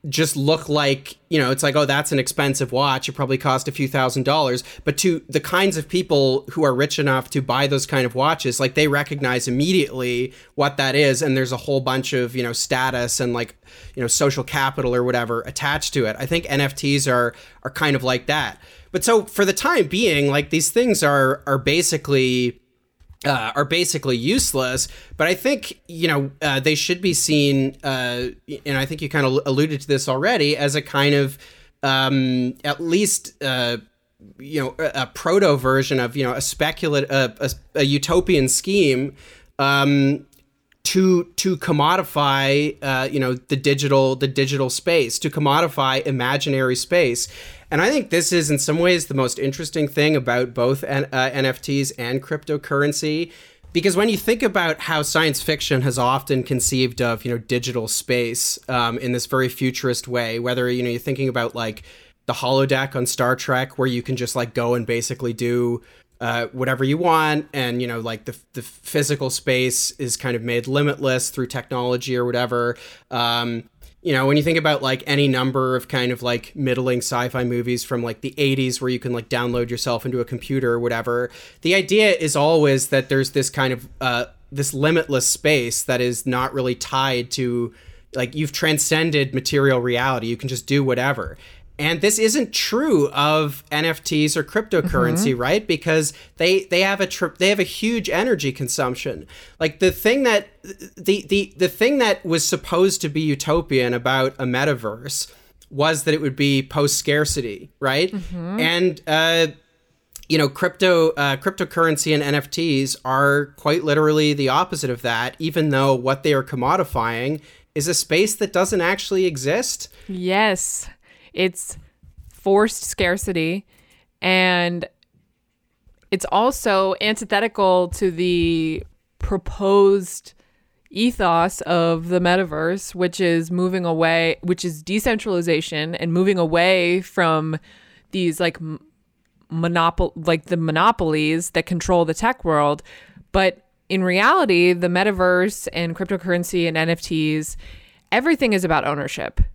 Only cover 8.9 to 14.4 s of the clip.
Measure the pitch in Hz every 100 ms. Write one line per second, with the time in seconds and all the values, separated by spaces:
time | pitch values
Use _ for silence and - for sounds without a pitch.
8.9 | 143 143 139 135 123 127 123 156 185 143
9.9 | 127 123 120 131 - - - 143 139 135
10.9 | 139 143 127 151 131 127 123 - 135 131
11.9 | 131 131 131 120 127 120 117 - 127 131
12.9 | 123 120 - 123 120 117 - - - -
13.9 | - 117 - 143 139